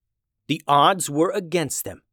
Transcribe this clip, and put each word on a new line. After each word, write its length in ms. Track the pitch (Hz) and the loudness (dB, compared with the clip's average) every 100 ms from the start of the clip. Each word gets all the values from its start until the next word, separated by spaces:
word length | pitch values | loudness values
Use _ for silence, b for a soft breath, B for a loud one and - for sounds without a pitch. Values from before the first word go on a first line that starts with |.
| _ _ _ _ - | _ _ _ _ -6
The 120 | - - | -4 2
odds 420 | 143 156 196 - | 4 4 2 -2
were 220 | 143 180 | 0 0
against 540 | 202 170 175 143 - | -2 -4 -2 -2 -6
them, 180 | - - _ | -10 -12 _